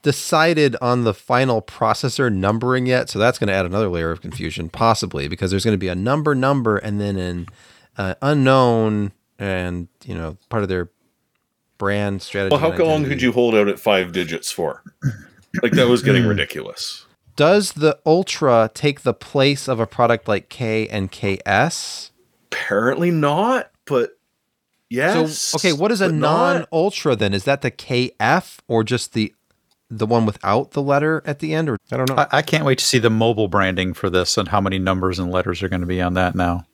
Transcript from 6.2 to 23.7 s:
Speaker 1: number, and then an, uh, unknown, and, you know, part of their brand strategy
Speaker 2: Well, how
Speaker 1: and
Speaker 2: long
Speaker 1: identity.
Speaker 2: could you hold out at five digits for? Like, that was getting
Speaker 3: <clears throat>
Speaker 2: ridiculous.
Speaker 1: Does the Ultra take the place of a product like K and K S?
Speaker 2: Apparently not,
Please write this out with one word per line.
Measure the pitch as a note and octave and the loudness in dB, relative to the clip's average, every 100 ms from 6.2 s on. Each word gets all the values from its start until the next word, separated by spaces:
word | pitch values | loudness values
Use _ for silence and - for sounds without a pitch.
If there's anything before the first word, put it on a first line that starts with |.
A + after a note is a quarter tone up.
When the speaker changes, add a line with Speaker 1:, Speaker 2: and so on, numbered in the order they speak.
| D3+ | 0
Speaker 1:
number, | C3+ C3 C#3+ A2+ G2+ | 0 0 0 0 -2
and | G#2+ G#2 | -2 -4
then | G2+ G2 | -4 -4
an, | F2+ F2 F2 _ - _ _ - | -4 -6 -10 _ -20 _ _ -8
uh, | F#2+ - | -6 -2
unknown, | C#3 D3 C3 C3+ B2 A2+ A2 G#2 G2+ _ _ _ | 0 2 4 6 4 4 2 0 -4 _ _ _
and, | G2+ F#2 F2+ F2 F2 _ | -4 -4 -4 -6 -10 _
you | - | -12
know, | F2 D#2+ F#2+ _ | -10 -10 -12 _
part | A2+ | -4
of | G2 | -2
their | F#2 F2 _ _ _ _ _ _ _ _ _ | -2 -4 _ _ _ _ _ _ _ _ _
brand | G2 G#2 G2+ G2 | -4 -2 -2 -6
strategy | - G2+ G2 | -6 -4 0
Speaker 2:
Well, | D3 | 2
how | E3 | 0
Speaker 1:
and | F3 | 2
Speaker 2:
long | D#3+ | 2
Speaker 1:
identity. | D#3 C#3 | 2 0
Speaker 2:
could | C#3 | 0
you | B2+ | 2
hold | A#2 A#2+ | 2 4
out | A2 G#2 | 4 4
at | - | 0
five | A2 G2 F2+ | 2 2 0
digits | F2+ E2 D#2+ - | -4 -4 -6 -8
for? | - D#2+ - - _ C3+ G#2+ - _ _ - | -4 -6 -6 -18 _ -6 -6 -18 _ _ -2
Like, | A#2+ | 2
that | - B2 | 4 4
was | B2 | 4
getting | C3 B2+ A2+ | 4 4 4
Speaker 3:
<clears throat> | |
Speaker 2:
ridiculous. | G#2 D2 D2+ G1+ - - - _ _ _ - | 2 -2 -6 -10 -10 -12 -12 _ _ _ 2
Speaker 1:
Does | D3 G#3 F#3+ | 4 4 2
the | D3 D3+ - D#3 | 2 0 2 2
Ultra | E3 F#3+ - D3 A#2 A2 | 2 2 0 4 4 4
take | - D3 C#3 | 0 -2 0
the | B2+ | -4
place | A2 - C#3+ C3+ C#3 - | -4 -4 2 2 2 -2
of | A#2 | -2
a | A2+ | -2
product | - A#2+ A#2 - | 0 2 2 0
like | G2+ - | -4 -4
K | - A2+ A2 G#2+ | -8 -2 -2 -2
and | G#2+ F#2+ | -4 -6
K | - G2+ F#2+ | -4 -4 -2
S? | - G2+ D3+ - - - - _ _ _ _ | 0 2 2 -2 -10 -14 -16 _ _ _ _
Speaker 2:
Apparently | - - G2+ A#2+ C#3 F3 | -8 -2 0 0 0 0
not, | E3 C#3+ D3+ A3 B3+ - | 2 0 0 0 -2 -4